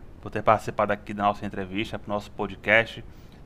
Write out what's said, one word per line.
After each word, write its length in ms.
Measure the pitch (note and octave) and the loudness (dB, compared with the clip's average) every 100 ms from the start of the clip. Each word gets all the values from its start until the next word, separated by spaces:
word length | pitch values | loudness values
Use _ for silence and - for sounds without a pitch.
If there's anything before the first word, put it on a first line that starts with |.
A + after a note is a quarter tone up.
| - - | -18 -14
por 80 | G2+ | -8
ter 140 | A2 | 0
participado 480 | G#2 G#2 - A2 G#2 | 4 4 2 0 0
aqui 200 | G2+ - | 0 -4
da 120 | G#2 | 0
nossa 200 | G2+ G#2 | 2 0
entrevista, 540 | G#2 G2+ F#2+ F#2 F#2 G#2 | -6 -8 -4 -4 -4 -6
pro 100 | - | -4
nosso 220 | G#2 - | -4 -4
podcast, 760 | - G2+ F#2+ G2+ A2 A2+ - - - - - | -6 -6 -2 4 4 4 -6 -16 -18 -20 -20